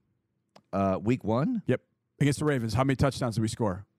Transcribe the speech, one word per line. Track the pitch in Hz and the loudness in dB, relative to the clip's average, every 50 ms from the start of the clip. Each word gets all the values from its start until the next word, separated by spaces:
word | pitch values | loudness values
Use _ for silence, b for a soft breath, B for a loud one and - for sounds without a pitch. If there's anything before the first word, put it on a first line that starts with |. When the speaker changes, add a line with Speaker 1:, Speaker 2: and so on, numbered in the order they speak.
| _ _ _ _ _ _ _ _ _ _ - - _ _ - | _ _ _ _ _ _ _ _ _ _ -20 -20 _ _ -2
Speaker 1:
Uh, | 95 98 95 95 82 87 | 0 0 0 0 0 0
week | 110 131 - - | 0 0 0 0
one? | 98 110 120 156 240 254 214 - - | -2 0 0 0 0 -2 -2 0 -2
Speaker 2:
Yep. | 127 - _ _ _ _ _ _ _ - | -2 -2 _ _ _ _ _ _ _ 0
Against | 143 143 139 - | 0 2 2 2
the | 151 | 0
Ravens, | 151 143 127 117 113 104 | 0 0 0 0 0 0
how | 123 135 | 2 2
many | 139 131 | 2 2
touchdowns | - 143 139 - - 139 120 104 | 2 0 0 0 -2 -4 -4 -2
did | 113 110 | -2 -2
we | 110 | -2
score? | - - 120 101 90 95 101 - _ | -2 -2 -2 -2 -2 -4 -8 -16 _